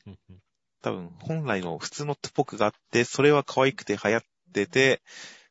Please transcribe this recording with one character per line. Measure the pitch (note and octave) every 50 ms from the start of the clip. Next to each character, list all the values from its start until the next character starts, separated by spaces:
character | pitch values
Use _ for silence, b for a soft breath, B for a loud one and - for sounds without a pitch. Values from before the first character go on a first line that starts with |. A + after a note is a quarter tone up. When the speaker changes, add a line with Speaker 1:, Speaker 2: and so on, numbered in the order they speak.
| _ G#2
Speaker 1:
う |
ん | F#2+ - _ _
う | F#2
ん。 | F#2+ _ _ _ _ _ _ _ _
Speaker 2:
多 | - -
分、 | G#2 F#2 F2 E2+ F2 -
本 | - - D#3+ D#3+ D3+
来 | C3 G#2+ F#2+
の | F2+ F2 D#2+ D2+
普 | - -
通 | - - D3
の | D3 C#3+
ト | - - -
ゥ | -
ポ | - -
ク | - - G#2
が | G#2+ G#2
あ |
っ | - _ _ _
て、 | - A#2+ A#2+
そ | - - -
れ | C3+ D3
は | D3 C#3+ C3+
可 | - - C3
愛 | C3 C3+ A#2
く | - -
て | - G#2 F#2+
流 | - G2+
行 | A2 A#2
っ | - _ _ _ _ _ _
て | G2+ G2+
て、 | F2+ - C3 C3+ C3+ A#2+ - B B B B B B B B B B